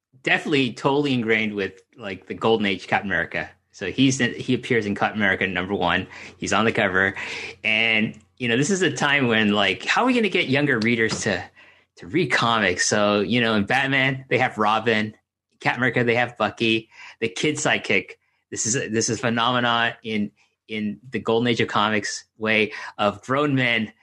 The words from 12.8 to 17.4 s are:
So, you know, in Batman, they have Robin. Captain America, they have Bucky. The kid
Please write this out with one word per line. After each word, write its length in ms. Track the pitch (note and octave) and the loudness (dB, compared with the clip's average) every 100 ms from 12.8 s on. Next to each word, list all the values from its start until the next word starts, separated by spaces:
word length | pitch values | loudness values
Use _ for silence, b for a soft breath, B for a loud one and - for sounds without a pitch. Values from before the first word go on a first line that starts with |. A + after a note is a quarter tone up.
| - | 0
So, 340 | G#2+ G#2 G#2 | 2 2 2
you 200 | F#2+ B2 | 2 2
know, 140 | A2+ G#2+ | 2 2
in 100 | G2+ | 2
Batman, 600 | B2+ C3+ C3+ C3 C3+ - | 0 2 0 0 -2 -2
they 80 | B2 | 0
have 220 | B2 G#2+ | 0 0
Robin. 560 | G#2+ A2 A#2 G#2+ G#2+ - _ _ _ - | 0 2 2 0 0 -8 _ _ _ -6
Captain 200 | C#3+ A#2+ | -4 0
America, 240 | B2 B2+ | 0 0
they 120 | A#2+ A#2 | 2 2
have 220 | A#2+ - | 0 0
Bucky. 520 | G#2 - A2+ A2 - B B B | -4 0 0 0 -4 B B B
The 100 | A2+ | -6
kid 260 | - | -2